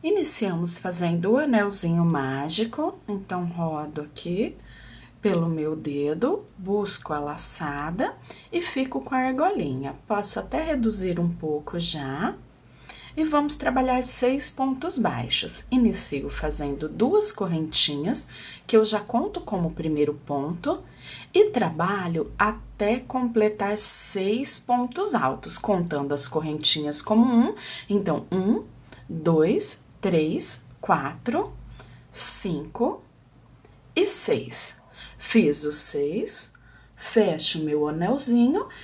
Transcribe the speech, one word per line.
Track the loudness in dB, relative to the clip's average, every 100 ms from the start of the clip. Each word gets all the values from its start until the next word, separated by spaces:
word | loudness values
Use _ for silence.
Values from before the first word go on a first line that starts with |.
Iniciamos | 0 2 4 2 2 -2 -2 -2
fazendo | -4 -2 0 0 2
o | 2
anelzinho | 4 2 2 0 0 2
mágico, | 2 2 -2 -4 -2 -2 -4 -2 -4 -4 -8
então | -8 -4 -4 -4
rodo | -4 -4 -4 -6 -8
aqui | -10 -12 -6 -2 -2 -4 -20 -20 -20 -20 -20 -2
pelo | 0 2 0
meu | -2 -4 -4
dedo, | -4 -2 -2 0 0 0 -6 -14
busco | -2 -2 0 -4 -4
a | -6
laçada | -4 -2 0 0 -2 -6 -6 -2 -4 -4 -18 -20 -6
e | -6
fico | -4 -4 -2 -4
com | -4
a | -2
argolinha. | 0 2 0 0 -2 -4 -6 -10 -4
Posso | -2 0 -2
até | -2 -4
reduzir | -2 0 0 0 -2 0
um | -2
pouco | -2 -4 -4 -4 -4
já. | -2 -2 -4 -4 -4 -6 -18 -20 -20 -20 -20 -20 -12 -4
E |
vamos | 0 2 0 0
trabalhar | 0 0 2 2
seis | 2 2 2 2 0
pontos | 0 -2 -2 -4 -2
baixos. | -2 -2 -4 -4 0 -2 2
Inicio | 4 4 4 0 0 -6
fazendo | -4 -4 -2 -4 -4 -6
duas | 0 4 4 2
correntinhas, | 0 -2 -2 0 2 2 0 -2 0 -2 -6 -16 -18 4
que | 4
eu |
já | 4 0
conto | 0 -2 -2 -6
como | -6 -2 -2
primeiro | -2 -4 0 0 -2
ponto, | -6 -4 -4 -4 -4 -4 -8 -20 -18 -18 0
e | 4 4
trabalho | 4 -2 0 -2 -2 -2 -2 -4 0
até | 0 0 -14 -2 0 0
completar | -2 -4 0 2 2 0 -2 2
seis | 4 4 4 2 0 0 2 0
pontos | 2 0 0 -2 0
altos, | 2 0 -2 -4 -4
contando | 0 0 0 -2 -2 0
as | 0
correntinhas | 0 -4 0 2 2 0 -2
como | 4 4
um. | 6 6 4 0 -10 -14 -2
Então, | 0 0 -4 -2
um, | 0 2 0 -2 -20 -20 -20 -10
dois, | -2 2 4 4 4 0 -2 -8 -4
três, | 0 2 2 0 0 -2 -6 -12
quatro, | 0 0 0 -8 -4 -2 -4 -10 -18 -18 -20 -20 -8
cinco | 0 4 4 2 -2 -6 -2 -2 -2 -14 _ _ -20 -20 -20 -20 -20 -6 0
e | 4
seis. | 4 4 2 0 2 2 -2 -16 -20 -20 -16
Fiz | 4 4 6 2
os | 0 2
seis, | 2 0 -2 -2 -2 -4 -4 -10 -20 -20 -20 -14
fecho | 0 4 4 2 0 0
meu | 0 0 0
anelzinho | 0 0 2 4 4 6 4 -2 -12